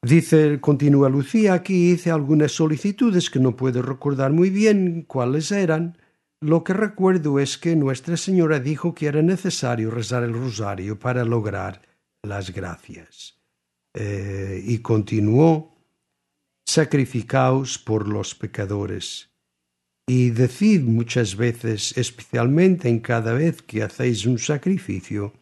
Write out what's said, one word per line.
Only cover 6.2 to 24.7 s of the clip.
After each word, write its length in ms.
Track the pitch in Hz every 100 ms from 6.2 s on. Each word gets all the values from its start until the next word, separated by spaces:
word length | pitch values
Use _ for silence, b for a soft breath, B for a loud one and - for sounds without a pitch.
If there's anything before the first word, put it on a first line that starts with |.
| _ _
Lo 240 | 151 165
que 80 | 165
recuerdo 640 | 190 214 208 185 185 151 139
es 200 | 139 -
que 180 | 170 165
Nuestra 400 | 139 131 - 165
Señora 440 | - 185 165 151
dijo 340 | 127 156 175
que 120 | 165 147
era 140 | 147
necesario 680 | 160 185 190 165 127 120 110
rezar 320 | 117 113 123
el 80 | 120
rosario 680 | 113 127 104 107 95 95 107
para 260 | 123 127
lograr 580 | 117 117 104 98 92 98 _ _ _ _
las 300 | 104 101 92
gracias". 840 | 87 92 82 - 113 165 _ - _ _ _ _ _ _
Eh, 720 | - 104 101 98 98 98 95
y 140 | 101 113
continuó: 960 | - 110 104 110 104 120 160 156 156 _ _ _ _ _ _ _ _ _
"Sacrificaos 1120 | - - 156 147 131 123 - 135 131 131 131 -
por 320 | - 110 101
los 260 | 104 98
pecadores, 920 | - - - 98 104 95 95 - - - _ _ _ _ _ _ _ -
y 240 | 127 123
decid 520 | 113 123 - 208 202
muchas 540 | 123 113 117 127 110 95
veces, 600 | 120 117 113 107 - -
especialmente 920 | 120 - - 120 120 147 185 180 123
en 120 | 117
cada 340 | 117 117 113
vez 260 | 117 165 -
que 220 | _ 110
hacéis 420 | 104 - 123 113 104
un 120 | 123
sacrificio 960 | - 147 185